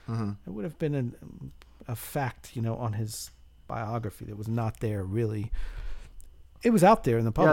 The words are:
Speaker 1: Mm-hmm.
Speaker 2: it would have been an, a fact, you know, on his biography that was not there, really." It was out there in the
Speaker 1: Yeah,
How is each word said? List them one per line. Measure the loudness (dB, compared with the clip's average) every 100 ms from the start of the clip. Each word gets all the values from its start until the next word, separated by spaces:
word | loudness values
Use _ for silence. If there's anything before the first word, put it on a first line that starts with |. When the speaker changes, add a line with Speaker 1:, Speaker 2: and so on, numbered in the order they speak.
| -6
Speaker 1:
Mm-hmm. | -4 -4 -6 -10
Speaker 2:
it |
would | -8
have | -8 -2
been | -2 0
an, | -2 -4 -16 -14 -14 -16 -20 -18 -10
a | -8
fact, | -6 -4 -4 -6 -12 -4
you |
know, | -2 -2
on | -4
his | -4 -4 -6 -12 -16 -20 -20 -10
biography | -8 -4 -4 -6 -10 -12
that | -8
was | -4
not | -2 -2 -2
there, | -4 -2
really." | -2 0 0 -2 -4 -2 -4 -4 -6 -6 -8 -16 -18 -18 -20 0
It | 4
was | 8
out | 8 8
there | 4 2
in | 2
the | 4
Speaker 1:
Yeah, | 6